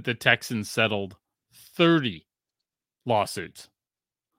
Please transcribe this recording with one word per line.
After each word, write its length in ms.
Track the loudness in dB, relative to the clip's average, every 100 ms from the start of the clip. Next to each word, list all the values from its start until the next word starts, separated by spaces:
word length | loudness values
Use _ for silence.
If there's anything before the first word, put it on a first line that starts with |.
the 80 | -2
Texans 560 | 0 2 2 0 -6 -4
settled 460 | 0 0 0 -6 -12 _ _ _ -20 -8 2
thirty 500 | 4 4 0 -8 _ _ _ _ _ _ _ _ -2
lawsuits. 640 | 0 0 -6 -12 -14 -20 _ _ _ _ _ _